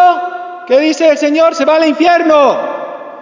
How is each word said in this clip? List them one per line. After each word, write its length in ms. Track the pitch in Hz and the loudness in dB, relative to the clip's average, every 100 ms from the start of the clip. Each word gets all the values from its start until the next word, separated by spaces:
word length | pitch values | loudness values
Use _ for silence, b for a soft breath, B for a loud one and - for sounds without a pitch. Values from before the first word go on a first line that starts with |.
| 359 349 359 349 359 - - | 4 2 -4 -10 -12 -14 0
¿qué 120 | 254 | 0
dice 280 | 311 311 320 | 2 2 2
el 80 | 294 | 2
Señor? 380 | 294 302 330 | 0 2 0
Se 100 | 320 | 0
va 120 | 269 311 | 0 2
al 120 | 320 | 0
infierno. 680 | 277 339 349 339 302 269 170 - - - - - - | 2 2 2 2 2 2 0 -6 -8 -12 -14 -16 -18